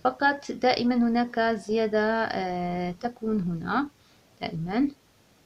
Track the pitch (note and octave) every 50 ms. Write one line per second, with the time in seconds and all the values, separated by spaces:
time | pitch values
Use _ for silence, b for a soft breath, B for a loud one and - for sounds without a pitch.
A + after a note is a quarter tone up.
0 | - B3+ B3+ - C#4+ C#4 C#4+ C#4+ - - - - - B3+ - - A#3+ A#3+ B3+ A#3+
1 | A#3 A#3 A3+ A#3+ A#3+ A#3+ - A#3 A3+ A3+ A#3 G#3 F#3+ - G#3+ A3+ A3+ G#3+ G#3+ G#3+
2 | G#3+ A3 A3+ A3+ A3 - - G3 F#3+ F#3 F3+ F3+ F3+ F3 F3 F3+ F3+ F3+ F3+ -
3 | - A#3+ A#3+ - A3 A3 A3 G#3+ F3 F3 E3+ D#3+ E3+ F3 G3+ B3 D4 D4 b b
4 | b b b b b _ _ - - - F3+ D#3+ E3 F3 F#3+ A#3+ C#4+ C4+ - -
5 | _ _ _ _ _ _ _ _ _